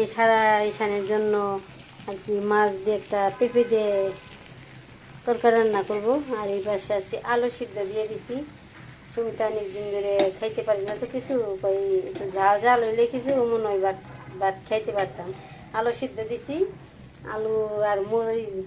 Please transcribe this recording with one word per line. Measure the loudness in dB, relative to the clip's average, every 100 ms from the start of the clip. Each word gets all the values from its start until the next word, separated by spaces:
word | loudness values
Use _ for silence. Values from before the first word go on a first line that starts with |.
| 2 4
সারা | 6 6 6 4 2
ঈশানের | 0 0 0 0
জন্য | 2 2 2 0 -4 -8 -20 -20 -14 -10
আর | -10 -2
কি | -2 2
মাছ | 4 4 2
দিয়ে | 0 -2
একটা | 0 0 2 2
পেঁপে | 2 4 4
দিয়ে | 2 2 2 0 -4 -14 -20 -20 -20 -20 -20 -20 -20 -20 -8 -2
তরকারি | 4 6 6
রান্না | 4 2 0
করব। | 0 2 0 -2 -4
আর | -2
এই | -2 0
পাশে | -2 -2 -4
আছে | -2 -8 -2
আলু | 0 0 -4
সিদ্ধ | -8 -6 -4
দিয়ে | -4 -4
দিছি। | -6 -6 -8 -8 -16 -20 -20 -20 -20 -10
সুমিতা | -4 -4 -2 -2
অনেক | -2 -6
দিন | -8 -4
ধরে | -2 2 4 2 0
খাইতে | -4 -4 0
পারি | 0 0
না | -6
তো | -6
কিছু, | -6 -2 -2 0 -2
কই | 0 0 2 0 0
একটু | -6 -6 2
ঝাল | 4 6
ঝাল | 6 4 4
হইলে | 2 2 2
কিছু | 0 2 2
মনে | 2 0
হয় | 2 0
ভাত, | -2 -12 -16 -14 -2
ভাত | -2 -2 -2
খাইতে | -2 0 -2
পারতাম। | -2 -6 -10 -10 -14 -18 -6 -2
আলু | 0 -2
সিদ্ধ | -6 -6 -6
দিছি, | -6 -6 -6 -6 -10 -20 -20 -20 -18 -10
আলু | -6 -2 -2 -2 -2 0
আর | 0 0
মরিচ | 0 0 -2 -4 -6